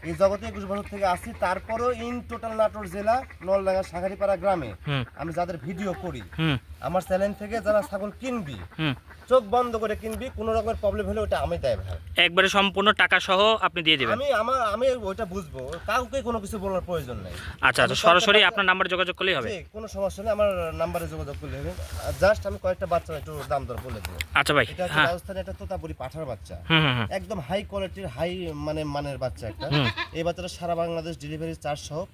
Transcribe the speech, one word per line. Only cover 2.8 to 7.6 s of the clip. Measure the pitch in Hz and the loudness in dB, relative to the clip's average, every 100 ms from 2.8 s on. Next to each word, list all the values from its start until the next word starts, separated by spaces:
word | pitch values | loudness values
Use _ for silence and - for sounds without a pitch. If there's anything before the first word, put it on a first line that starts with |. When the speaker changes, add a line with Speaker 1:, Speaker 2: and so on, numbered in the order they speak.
| 196 | -8
Speaker 1:
জেলা | 190 208 247 269 - | -4 2 0 0 -10
নলডাঙ্গা | 170 196 190 190 | 0 2 4 0
শাখারীপাড়া | 190 170 190 190 196 190 | 0 -4 -4 0 0 2
গ্রামে | 185 185 123 92 - | 2 0 -2 -8 -4
Speaker 2:
হুম। | 139 120 - | -2 -2 -6
Speaker 1:
আমি | 160 | -6
যাদের | 160 175 170 | -2 -4 -4
ভিডিও | 135 175 202 | -6 -4 -4
করি, | 170 180 131 95 - | -4 -6 -8 -10 -2
Speaker 2:
হুম। | 160 131 - - | 0 0 -4 -8
Speaker 1:
আমার | 139 180 | -2 0
চ্যানেল | - 185 202 | 0 0 0
থেকে | 202 208 226 | -2 -6 -4